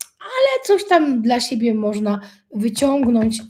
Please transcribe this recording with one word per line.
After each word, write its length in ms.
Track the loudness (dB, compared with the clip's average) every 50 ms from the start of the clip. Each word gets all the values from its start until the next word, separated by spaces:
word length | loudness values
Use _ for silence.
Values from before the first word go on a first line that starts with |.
| -20 _ _ -20
Ale 440 | -16 -6 -2 0 2 2 2 0 0
coś 240 | 2 2 2 2 4
tam 340 | 4 4 4 2 0 0
dla 180 | 0 0 0 0
siebie 340 | -2 -4 -4 -2 0 0 0
można 460 | 0 -2 -2 -2 -2 -2 -2 -2 -4 -6 -12 -20 _ _ _ -6
wyciągnąć 880 | -4 -4 -2 -2 0 0 0 2 2 2 2 2 2 2 0 -2 -4 -6